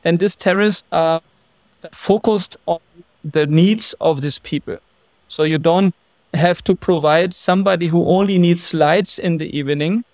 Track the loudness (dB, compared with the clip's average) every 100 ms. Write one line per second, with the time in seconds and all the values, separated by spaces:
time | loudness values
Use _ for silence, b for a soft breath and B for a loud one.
0 | 0 0 0 -2 -2 2 0 -2 -4 -2
1 | 0 -2 _ _ _ _ _ _ -20 -16
2 | 0 0 2 0 -4 -12 -6 -6 _ _
3 | -20 _ -4 -2 2 4 4 2 -4 -4
4 | -2 -2 -4 -8 -8 -8 -6 -12 _ _
5 | _ _ _ -4 -2 0 2 2 2 -2
6 | _ _ _ -2 0 0 -2 -2 0 0
7 | 2 2 0 -4 0 0 2 0 0 0
8 | 2 2 2 2 4 2 -2 0 2 2
9 | 0 -4 -4 -4 -4 -6 -4 -2 -2 -2
10 | -6